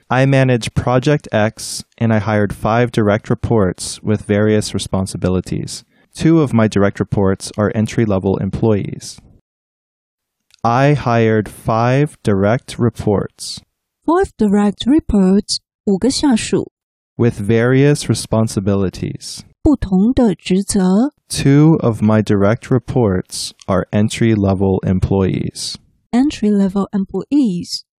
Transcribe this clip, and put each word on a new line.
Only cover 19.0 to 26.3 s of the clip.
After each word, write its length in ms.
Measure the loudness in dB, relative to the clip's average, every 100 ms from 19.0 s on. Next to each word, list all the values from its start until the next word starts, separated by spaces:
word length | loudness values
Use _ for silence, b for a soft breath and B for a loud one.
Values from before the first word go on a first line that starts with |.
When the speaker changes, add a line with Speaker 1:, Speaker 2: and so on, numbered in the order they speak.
| -8 -8 -14 -18 -20 _
Speaker 2:
不 140 | 0 0
同 380 | 0 0 2
的 200 | 2 0
职 280 | 0 -2 -2
责。 500 | 0 0 2 2 0 -4 -12
Speaker 1:
Two 480 | -2 2 6 6 4
of 200 | 0 0
my 200 | 2 2
direct 460 | 2 2 2 0 -2
reports 800 | -2 -2 0 0 0 -4 -10 -12 -10 -4
are 200 | -4 -2
entry-level 920 | 0 -2 0 0 2 0 0 0 0 0
employees. 880 | -2 0 0 0 -2 -6 -10 -12 -14 _ _ _
Speaker 2:
Entry-level 760 | 0 0